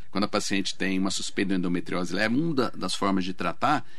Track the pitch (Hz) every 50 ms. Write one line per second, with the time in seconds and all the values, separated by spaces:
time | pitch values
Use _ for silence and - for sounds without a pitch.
0 | - - - 95 104 98 - 104 - - 104 95 95 - - - 101 95 95 92
1 | 95 95 - - - - - - 101 92 98 92 87 90 87 90 82 - 90 90
2 | 90 90 90 92 107 110 117 135 165 170 156 131 120 107 - - - 92 - -
3 | - 98 95 95 90 95 92 - 90 85 87 - - 127 156 - - - -